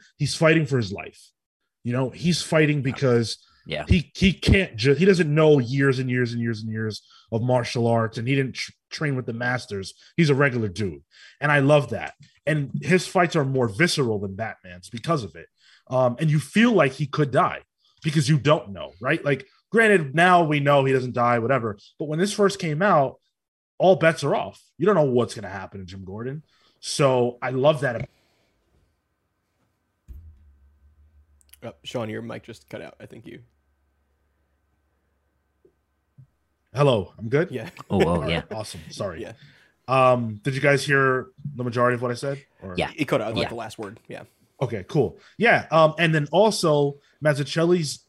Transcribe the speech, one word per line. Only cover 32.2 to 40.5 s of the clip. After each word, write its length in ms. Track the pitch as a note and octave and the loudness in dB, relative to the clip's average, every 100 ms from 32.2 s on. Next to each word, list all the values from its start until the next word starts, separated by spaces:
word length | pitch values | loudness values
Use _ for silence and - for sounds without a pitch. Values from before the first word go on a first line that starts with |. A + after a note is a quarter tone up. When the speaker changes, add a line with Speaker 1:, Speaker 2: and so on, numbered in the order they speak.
Speaker 3:
mic 200 | A#2 A2+ | -12 -14
just 260 | - A2+ _ | -16 -20 _
cut 140 | G#2+ | -16
out. 140 | D#2+ - | -16 -18
I 60 | A2 | -20
think 180 | - - | -20 -20
you 140 | - A#2 _ _ _ _ _ _ _ _ _ _ _ _ _ _ _ _ _ _ _ _ _ _ _ _ _ _ _ - _ _ _ _ | -20 _ _ _ _ _ _ _ _ _ _ _ _ _ _ _ _ _ _ _ _ _ _ _ _ _ _ _ _ -20 _ _ _ _
Speaker 1:
Hello, 380 | - D3 A2+ - - | 0 2 2 -2 -10
I'm 100 | A2 | -4
good? 220 | C#3 F#3 | -2 -2
Speaker 3:
Yeah. 180 | A#2+ E3+ - - | -6 -12 -14 -2
Speaker 2:
Oh, 120 | G2+ | 0
oh, 60 | - | 2
Speaker 1:
All 120 | F2 | 0
right, 80 | - | -2
Speaker 2:
yeah. 120 | E2 - | -4 -6
Speaker 1:
awesome. 300 | - - F2 D#2+ | -12 -12 -14 -16
Sorry. 300 | - G2+ E2 | -10 -10 -10
Speaker 3:
Yeah. 120 | F#2 - - _ _ _ - | -14 -16 -20 _ _ _ -2
Speaker 1:
Um, 520 | C3 B2+ B2 A2+ G#2+ | 2 4 2 -2 -6
did 120 | C#3+ | -6